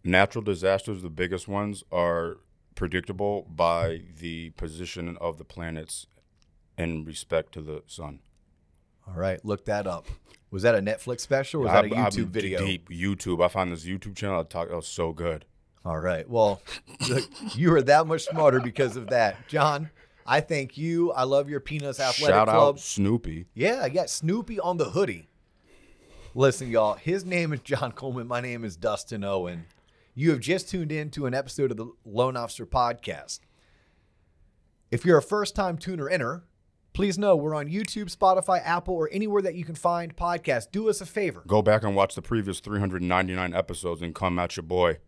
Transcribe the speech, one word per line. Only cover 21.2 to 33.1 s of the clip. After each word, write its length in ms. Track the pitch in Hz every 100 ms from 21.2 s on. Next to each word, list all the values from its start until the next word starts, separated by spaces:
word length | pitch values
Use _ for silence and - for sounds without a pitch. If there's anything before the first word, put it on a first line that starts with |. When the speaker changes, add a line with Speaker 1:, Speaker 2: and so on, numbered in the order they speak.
Speaker 2:
love 260 | 131 139 143
your 100 | 143
Peanuts 400 | - 151 143 123
Athletic 340 | 131 123 151 98
Speaker 1:
Shout 140 | 110
out 40 | 110
Speaker 2:
Club. 240 | 143 143
Speaker 1:
Snoopy. 680 | - - 98 117 87 78 87
Speaker 2:
Yeah, 320 | 110 170 262 131
yeah, 200 | 156 -
Snoopy 540 | - 156 214 226 214
on 180 | 175 175
the 140 | 123
hoodie. 380 | 139 190 87 - _ _ _ _ _ _ _ _ - - 120
Listen, 340 | 135 - 131
y'all, 260 | 113 107 98
his 300 | 151 190 175
name 280 | 175 165
is 60 | 143
John 320 | - 139 127
Coleman. 360 | - 135 127 117
My 140 | 120
name 220 | 123 120
is 120 | 113 85
Dustin 480 | 110 104 - 110
Owen. 420 | 98 98 87 87 85 _ _ _ _ 123
You 160 | 156
have 80 | 139
just 300 | 110 180 -
tuned 220 | 185 156
in 180 | 151 151
to 140 | 151 135
an 80 |
episode 380 | 127 131 - 135
of 60 | 110
the 140 | 117 - 113
Loan 320 | 104 127 127
Officer 280 | 117 - 113
Podcast. 720 | 120 120 117 -